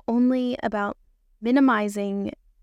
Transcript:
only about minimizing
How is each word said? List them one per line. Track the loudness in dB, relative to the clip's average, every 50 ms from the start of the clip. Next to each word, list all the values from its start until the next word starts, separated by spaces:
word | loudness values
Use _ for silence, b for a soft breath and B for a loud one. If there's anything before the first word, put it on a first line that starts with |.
| -4
only | -2 0 2 2 2 2 0 -2 -4 -4 -4 -4
about | -4 -4 -4 -4 -4 -6 -10 _ _ _ _ _ _ _ _
minimizing | -2 2 4 4 4 4 4 2 0 -2 -4 -4 -4 -4 -4 -4 -6 -6 -8 -12 _ _ _ _